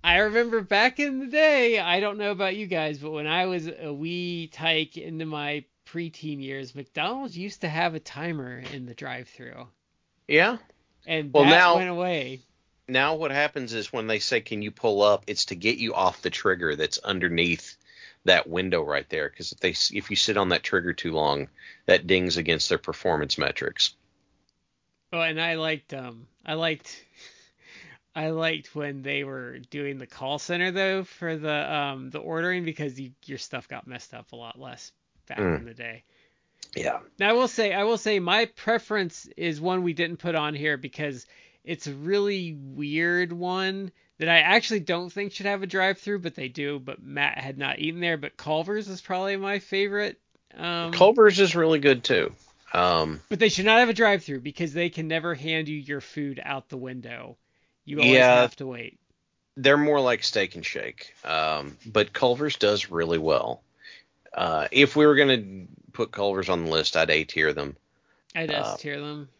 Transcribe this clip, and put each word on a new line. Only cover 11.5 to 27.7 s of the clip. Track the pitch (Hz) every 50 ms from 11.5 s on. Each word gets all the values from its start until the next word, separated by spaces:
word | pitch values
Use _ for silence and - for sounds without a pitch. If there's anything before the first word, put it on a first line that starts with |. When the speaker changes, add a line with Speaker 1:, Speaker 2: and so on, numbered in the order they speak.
| - 175 180 175 170
Speaker 1:
went | 185 185 180
away. | 175 170 180 180 175 156 131 127 131 127 _ _ _ _ _ _ _ _ _
Speaker 2:
now | - 127 131 139 151 160
what | 156 165 143
happens | 135 143 147 147 _ 147 127 113 117
is | 113 101 -
when | - 120 110
they | 110 110 104
say, | - - 131 117
"Can | 107 - 113 104
you | 104 104
pull | - - - 113 104 98
up?" | 101 104 101 95 -
it's | - 104 - -
to | - 101
get | 85 90 110 117
you | - 117 110 -
off | - 92 90 - -
the | - 90
trigger | - - - 101 92 87 87 78 73
that's | 71 78 73 - -
underneath | - 101 98 92 85 85 82 82 87 87 82 - - - - _ _ _ - - - - - _ _
that | 92 92 82 -
window | - 82 90 92 92 87 82 76
right | 73 73 71 67 _
there. | 82 78 73 73
'Cause | - - 82 -
if | - _
they | - 90
s-, | 85 - - - -
if | 101 - -
you | 101
sit | 98 98 - 104
on | 101 98 92
that | 87 - -
trigger | - - 92 87 90 82
too | - - 85
long, | 80 78 76 73 71 71 69 - _ - - - - _ _
that | - 95 - 80
dings | 87 95 92 90 90 82
against | 87 80 82 82 78 - -
their | 90
performance | 78 - - 73 - - 92 82 76 76 71 -
metrics. | - 76 69 - - - - - - - - - _ _ _ _ _ _ _ _ _ _ _ _ _ _ _ _ _ _ _ _ _ _ _
Speaker 1:
Oh, | - 170
and | 165 160 156 160
I | 165 170 165
liked, | 160 160 160 156 143 _ _ 147
um, | 135 127 123 117 117 127 _ _ _ _
I | - 156
liked, | 165 165 165 156 - - - - - _ _ _ - - - _ _ _ _ _
<laughs> | _ _ -